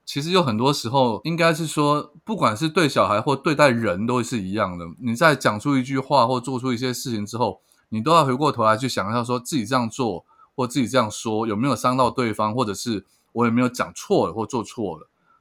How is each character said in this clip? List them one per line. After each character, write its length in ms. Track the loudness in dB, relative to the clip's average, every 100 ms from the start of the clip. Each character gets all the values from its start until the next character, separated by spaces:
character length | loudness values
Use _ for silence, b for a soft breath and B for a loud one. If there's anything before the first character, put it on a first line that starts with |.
其 160 | -10 -6
实 80 | 0
有 120 | 2
很 140 | 2 2
多 140 | 2
时 160 | 0 0
候 300 | 2 2 0
应 100 | -4
该 180 | 2 2
是 120 | 2 -2
说， 460 | 0 2 2 -2 -12
不 120 | -8 -2
管 180 | 0 0
是 120 | 0
对 180 | 2 2
小 200 | 2 2
孩 100 | 2
或 140 | 0
对 200 | 0 0
待 160 | 4 4
人 360 | 4 0 0 0
都 160 | 0
是 160 | 0 -4
一 120 | -2
样 260 | -2 -2 -4
的， 60 | -12 -8
你 120 | -4
在 200 | 2 2
讲 240 | 4 0 0
出 180 | 0 0
一 40 |
句 160 | 0 -4
话 280 | 2 4 4
或 120 | 2
做 220 | -2 -4
出 100 | -4
一 40 | -2
些 160 | -4
事 180 | -4 -6
情 140 | -6
之 120 | -6 -2
后， 220 | -2 -4 _ _ _
你 120 | -4
都 120 | 2
要 100 | 4
回 100 | 4 2
过 160 | 0
头 100 | 2
来 140 | 2 2
去 100 | 0
想 220 | -2 -2
一 20 |
下 100 | -2
说， 160 | -2 -4
自 160 | -4 -4
己 80 | -2
这 80 |
样 140 | -2 -2
做 360 | -2 -4 -4 b b b
或 120 | -6 -4
自 120 | -2
己 80 | 0
这 120 | 0
样 120 | 0
说， 360 | -4 -4 -2 -2
有 100 | 0
没 100 | 0
有 80 |
伤 220 | 0 0 2
到 140 | 2
对 220 | 0 -2
方， 220 | 0 -2
或 80 | -2
者 80 | -2
是 300 | -4 -6 -8 -10 _ _ 0
我 80 |
有 80 | 2
没 80 | 2
有 80 | 2
讲 240 | -2 -6
错 320 | -8 0 0 2
了 60 |
或 140 | -2 -4
做 160 | -6
错 320 | -6 -6 -8 -8
了， 120 | -16 _ _ _